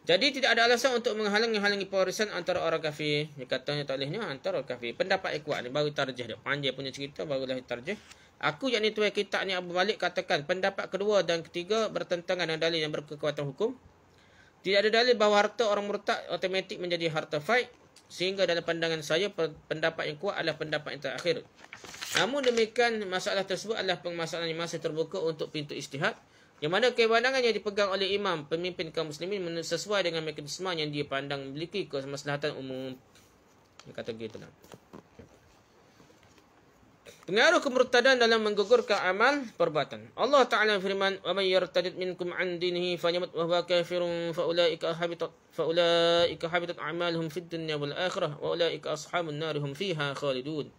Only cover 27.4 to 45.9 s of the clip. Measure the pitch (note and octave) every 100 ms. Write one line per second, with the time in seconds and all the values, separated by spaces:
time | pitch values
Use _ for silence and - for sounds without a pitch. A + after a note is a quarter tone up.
27.4 | A#3+ G#3 G#3 G3+ G3+ G3 F#3+ G3+ G3+ E3+
28.4 | D3 E3 F3 F3 D#3+ D#3 D#3+ D3+ F3 G3+
29.4 | F3 E3+ D#3+ E3+ G3 G#3 F3 E3 D#3 D3+
30.4 | D3 - F#3 E3 D3+ D3 C#3+ C#3 C#3 C#3+
31.4 | C3+ C#3 E3 G3+ D#3 C#3 C3+ C#3+ C#3+ C#3+
32.4 | D3+ A#2+ C3+ C3 C3 B2+ _ - - _
33.4 | _ _ _ _ - - A2+ A2+ A2+ G#2+
34.4 | G#2 - - - _ - - _ - -
35.4 | _ - _ _ _ _ - - - -
36.4 | _ _ _ _ _ _ - - - G3
37.4 | C#4+ E4 C4+ B3+ B3 B3 A#3+ C4 A3+ A3+
38.4 | G#3+ G#3 G3 A#3+ A3 G3 E3 F#3+ A#3 C#4+
39.4 | A#3+ - E3+ D3+ C3+ A2 A2 - A3 C#4+
40.4 | B3 A3 G#3+ G#3 F#3+ G3 G3 G3 - F#3+
41.4 | F#3+ F#3 F3 F3+ F3+ E3+ F#3 F3 F3 -
42.4 | F#3 F3 F3+ F3 F3+ F3 E3+ F3 F3+ -
43.4 | E3 F3 F3 F3 E3+ F3+ F3 E3+ E3+ E3
44.4 | E3+ E3+ F3 D#3+ E3 E3 E3+ E3+ E3 -
45.4 | _ - D#3 E3 E3+